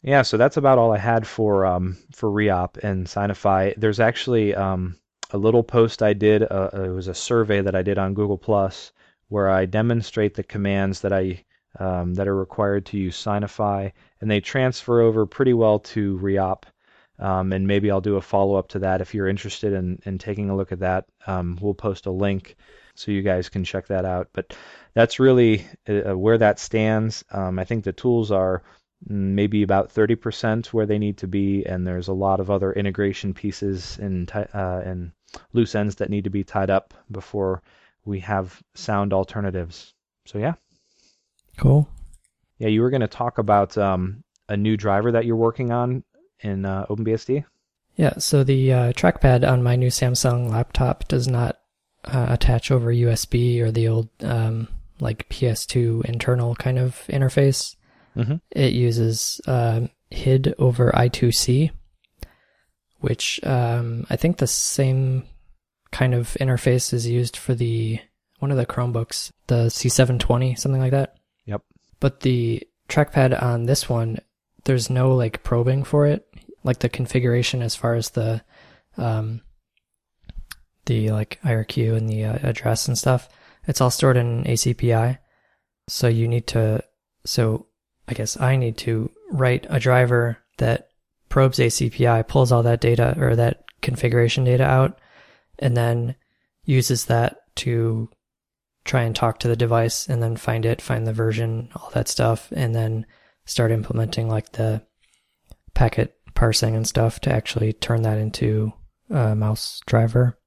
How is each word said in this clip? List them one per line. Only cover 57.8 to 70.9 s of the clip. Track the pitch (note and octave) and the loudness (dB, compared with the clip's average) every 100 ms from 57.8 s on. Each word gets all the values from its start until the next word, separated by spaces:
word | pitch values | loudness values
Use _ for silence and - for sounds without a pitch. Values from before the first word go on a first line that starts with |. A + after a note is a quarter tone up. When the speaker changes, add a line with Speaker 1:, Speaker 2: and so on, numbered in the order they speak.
| _ _ _ A#2 | _ _ _ -4
Speaker 1:
Mm-hmm. | A#2 D#3+ _ | -2 -2 _
Speaker 2:
It | - C3 | 0 2
uses, | B2 A#2+ A2+ A2+ A2+ - - - | 2 2 2 0 0 -6 -6 -2
um, | B2+ A#2 A2+ B2 _ _ | 0 0 0 -4 _ _
hid | - C3 C3+ C3+ - | -4 2 2 2 2
over | C3 B2 A#2+ - | 2 4 2 4
I | A#2+ | 2
two | - A#2+ | 2 0
C, | - - B2+ D#3 - - _ _ _ - _ _ _ _ _ _ _ | 2 2 2 0 -4 -18 _ _ _ -20 _ _ _ _ _ _ _
which, | - - - - | -4 -4 -4 -4
um, | - B2+ A#2+ A#2 A#2 A#2 - | -2 0 0 -2 -2 -6 -6
I | C3+ | 0
think | E3 F3 | 0 0
the | B2+ | -2
same | - - - C3+ C3 C3+ C3 - - _ _ _ _ _ | 0 -2 0 2 2 0 -2 -6 -20 _ _ _ _ _
kind | - B2+ | -2 0
of | A#2+ A#2 - | 2 -2 -2
interface | C3 B2 C3 B2+ - | 0 2 2 2 0
is | B2 A#2 | -2 -2
used | A#2+ B2 - | -2 -2 -6
for | - | -4
the, | A#2+ A#2 A2+ A2+ A2+ - _ _ _ | -2 0 -2 -2 -6 -10 _ _ _
one | C#3 | -2
of | C3+ | -2
the | A#2 | -2
Chromebooks, | - B2 A#2 A2+ - - _ - | -2 -2 -2 -4 -8 -10 _ 0
the | A#2+ A#2 | 2 2
C | - B2+ | 0 0
seven | - B2+ B2 | 2 2 2
twenty, | - B2 B2+ | 0 0 0
something | A#2+ C3+ C3 | -2 -2 0
like | C3 | 2